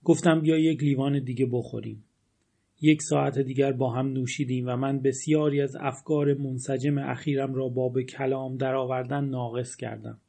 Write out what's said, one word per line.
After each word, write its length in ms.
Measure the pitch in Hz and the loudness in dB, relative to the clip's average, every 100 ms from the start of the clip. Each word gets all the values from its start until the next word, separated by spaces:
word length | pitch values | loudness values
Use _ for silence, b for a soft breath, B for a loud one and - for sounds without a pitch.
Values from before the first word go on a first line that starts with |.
گفتم: 360 | - 165 175 160 | 4 4 6 4
«بیا 180 | 156 160 | 4 4
یک 240 | 160 143 | 4 2
لیوان 420 | 143 131 139 139 | 2 2 2 0
دیگه 220 | 127 123 127 | -2 -2 0
بخوریم.» 580 | 123 113 117 113 107 - _ _ _ _ _ _ _ | 0 -4 -8 -10 -12 -18 _ _ _ _ _ _ _
یک 200 | 151 151 | 4 4
ساعت 360 | - 147 139 135 | 2 0 0 0
دیگر 340 | 131 135 139 | -2 2 2
با 200 | 127 131 | 2 0
هم 200 | 117 135 | 0 -2
نوشیدیم 520 | 131 127 - 131 127 123 | -2 -4 -4 -2 -2 -2
و 80 | 123 | -2
من 220 | 135 139 | 0 0
بسیاری 640 | 135 131 - 151 151 143 | 0 0 0 2 4 2
از 160 | 139 131 | -2 -2
افکار 540 | 139 131 - 151 143 | -6 -6 -2 2 2
منسجم 640 | 139 139 131 127 135 135 143 | 2 -2 -6 -4 -2 0 0
اخیرم 560 | 139 131 - 135 135 | -2 -6 -2 0 0
را 140 | 131 131 | -2 -2
با 200 | 123 127 | 0 0
به 160 | 127 | 0
کلام 520 | 127 - 131 135 131 131 | -4 -4 -2 -2 -4 -2
درآوردن 680 | 131 131 127 127 123 143 | 0 0 0 -2 -2 -2
ناقص 520 | 139 131 120 117 123 - | -2 -2 -4 -4 -6 -8
کردم. 440 | 117 113 110 113 | -10 -8 -12 -14